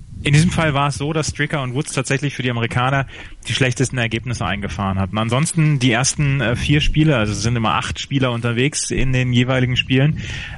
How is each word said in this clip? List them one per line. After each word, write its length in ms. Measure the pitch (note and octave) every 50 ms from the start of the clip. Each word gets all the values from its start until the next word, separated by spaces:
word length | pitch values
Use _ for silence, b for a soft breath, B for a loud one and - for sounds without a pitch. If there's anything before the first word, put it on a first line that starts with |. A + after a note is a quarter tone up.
| - - - -
In 100 | - D3
diesem 160 | D3 D3+ D#3+ F3+
Fall 220 | - - E3 D#3
war 160 | C3+ C#3 C#3+ D3
es 60 | C3+
so, 180 | - C#3+ D3
dass 160 | D#3+ C#3+ - -
Stricker 340 | - - C#3+ D3 - D3
und 120 | C3 B2+ A#2+
Woods 180 | C3+ D#3 -
tatsächlich 420 | - C#3 B2+ - C#3 C3+ - - -
für 80 | -
die 80 | B2 B2+
Amerikaner 560 | A#2+ A#2 A2+ A2+ - B2 B2 C3 C#3 C3+ C3 B B B B B B B -
die 60 | -
schlechtesten 460 | B2 - C#3 B2+ B2 - C3 - - B2+
Ergebnisse 480 | A#2 A2 A2 A2+ A2 - - - A2
eingefahren 520 | E2 F#2+ G2+ G2+ G2 - - G2+ F#2+ F#2+ G2
hatten. 200 | F#2+ F#2 F#2+ G#2+
Ansonsten 600 | A2 A2+ A#2+ C3 D#3+ - - E3 D#3 D3+ D3+ C3+
die 120 | B2+ B2+
ersten, 480 | A2 A#2 C3 - - - D3 C#3 C#3 C3+
äh, 160 | A#2 G#2+ B2
vier 240 | - - - D3 D3+
Spiele, 380 | B2 - - D3+ D#3 D#3 C#3+ A#2
also 160 | G#2+ G#2 G#2
es 80 | G2
sind 140 | G2+ A#2 A#2+
immer 180 | A#2+ A2+ G#2+ D2+
acht 240 | A2+ B2 - - -
Spieler 320 | - - C#3 C#3 C3 B2+
unterwegs 580 | A#2 A#2 A#2 A#2+ A#2 A#2 C3 D3 - - - -
in 220 | - - B2 C3
den 220 | C3 B2+ B2+ B2+ B2
jeweiligen 420 | A#2+ B2 B2 C3 C3 B2+ A#2+ B2+
Spielen, 440 | B2 - - C3 C3 C#3 D3+ E3 B B B B B B B B